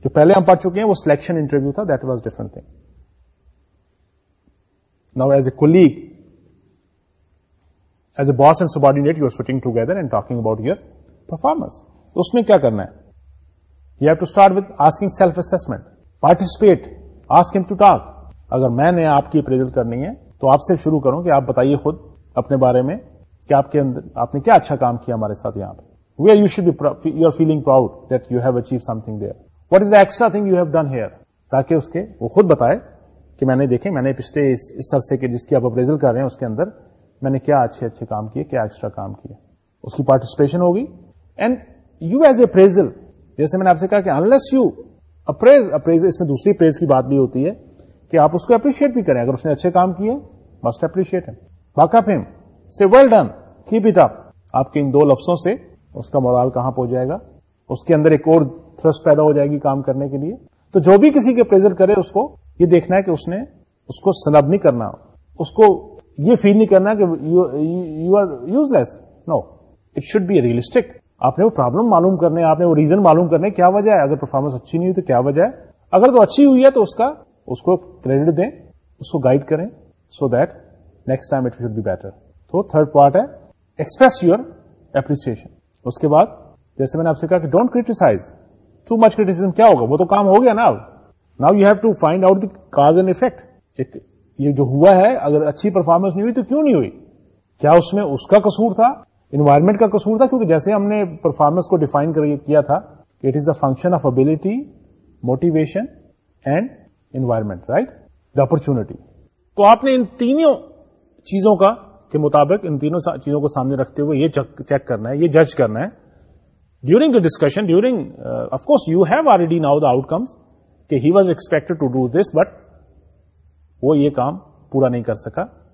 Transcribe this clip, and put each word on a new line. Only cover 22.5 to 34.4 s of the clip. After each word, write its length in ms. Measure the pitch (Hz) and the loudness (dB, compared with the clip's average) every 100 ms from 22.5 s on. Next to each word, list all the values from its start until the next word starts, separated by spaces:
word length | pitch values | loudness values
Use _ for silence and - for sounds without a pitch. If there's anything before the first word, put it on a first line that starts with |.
| 135 | 0
بارے 260 | 127 127 | 0 0
میں 140 | 127 208 - _ _ _ _ | -2 -8 -14 _ _ _ _
کہ 60 | |
آپ 180 | 139 139 | -2 0
کے 80 | 147 | -2
اندر، 200 | 135 123 - | -4 -6 -12
آپ 200 | - 120 | -10 -8
نے 60 | 143 | -4
کیا 140 | 175 | 2
اچھا 220 | 214 - 139 | 2 2 -4
کام 200 | 123 120 | -2 -4
کیا 180 | - | -8
ہمارے 200 | 117 104 | -6 -6
ساتھ 240 | 104 - 107 | -8 -10 -10
یہاں 160 | 95 | -14
پہ۔ 80 | 98 _ _ _ - | -16 _ _ _ -2
Where 160 | 170 208 | 4 4
you 80 | 208 | 4
should 260 | - 175 | 0 -2
be 40 | 151 | 0
prou-, 300 | 147 - 160 | -4 -4 -8
you 120 | 147 | 0
are 200 | 165 143 | 0 2
feeling 180 | 160 156 | 0 0
proud 260 | 135 131 113 - - | 2 2 2 -6 -6
that 100 | 127 - | -6 -4
you 120 | 123 | -4
have 120 | 127 123 | -2 -4
achieved 260 | 120 127 - | -4 -8 -8
something 240 | 110 107 107 | -10 -10 -10
there. 200 | 101 - _ _ _ | -12 -14 _ _ _
What 60 | 185 | 2
is 60 | 202 | 4
the 100 | 208 | 4
extra 240 | 196 - 233 | 4 2 -2
thing 220 | 190 202 | 0 -2
you 100 | 180 | 0
have 100 | 170 160 | 0 -2
done 180 | 147 131 | -4 -6
here? 120 | 101 - _ _ _ | -8 -12 _ _ _
تاکہ 240 | 131 139 | -4 0
اس 140 | 165 - | -2 -2
کے، 180 | 165 214 - | -10 -10 -10
وہ 80 | 110 | -4
خود 160 | - | 0
بتائے 340 | 196 151 120 196 - _ _ _ _ _ | 2 2 2 -2 -6 _ _ _ _ _
کہ 100 | 135 | -2
میں 100 | 131 | 0
نے، 100 | 139 | 0
دیکھیں، 260 | 123 202 | -2 -4
میں 100 | 156 | -4
نے 100 | 131 | -4
پچھلے 400 | 135 120 151 | -6 -8 -4